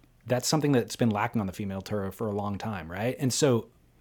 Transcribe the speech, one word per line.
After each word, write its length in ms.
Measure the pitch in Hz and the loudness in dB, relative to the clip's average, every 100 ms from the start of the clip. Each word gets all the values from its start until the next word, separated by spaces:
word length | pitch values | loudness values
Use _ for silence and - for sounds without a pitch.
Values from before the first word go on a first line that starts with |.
| _ _ - | _ _ -2
That's 220 | 123 - | 0 2
something 240 | 156 147 | 2 4
that's 240 | 135 104 - | 4 2 0
been 140 | 120 | 2
lacking 280 | 101 117 117 | 2 0 0
on 40 | 98 | -4
the 80 | |
female 280 | 90 101 95 | -4 -6 -6
tour 300 | 95 107 98 | -4 -4 -4
for 160 | 95 110 | -4 -4
a 40 | |
long 260 | 101 101 98 | -2 -4 -4
time, 320 | 220 208 80 | -6 -6 -8
right? 240 | 90 113 - | -4 -4 0
And 120 | 135 | 0
so 340 | - 147 117 - _ _ _ | 4 4 4 0 _ _ _